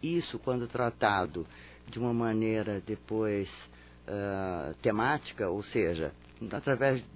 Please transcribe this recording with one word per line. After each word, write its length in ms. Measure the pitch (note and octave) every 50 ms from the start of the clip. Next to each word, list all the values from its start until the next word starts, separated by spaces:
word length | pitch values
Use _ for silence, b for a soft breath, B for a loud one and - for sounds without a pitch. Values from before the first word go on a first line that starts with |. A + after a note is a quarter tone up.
| -
isso, 340 | D#3+ E3+ E3+ D#3+ - - A#2
quando 280 | - - B2+ B2 A#2+ A#2+
tratado 760 | - A#2+ B2 A#2 A2+ - - G#2+ G2+ G2 F2+ D#2+ D2 F2+ D#2+ B B B B B B B B -
de 100 | - A2
uma 140 | A#2+ A#2+ A#2
maneira 680 | A#2 A#2 A2+ A2 A2 A2 A2 A2 A2 G#2 G#2 G#2 G2 F#2
depois, 640 | - G#2+ - - - G#2+ A2 A2 G#2+ G#2 G2+ G2 - - - - - B B B B B B - -
ah, 640 | G2+ G2+ G2+ G2+ G2 G2 F#2+ F#2+ F2+ E2+ C#2+ C#2+ D#2+ -
temática, 680 | - A#2 G#2+ G#2+ A2+ C3 D3+ C#3+ - - - - G#2+ F#2
ou 120 | F2 G2+ G2+
seja, 500 | - - B2 G2 E2 F2 D#2+ D#2+ D2 - - - - - - A2 G2+
através 520 | - D3 - C#3+ C3+ A2+ C3+ C#3 C3 B2+ A2+ - -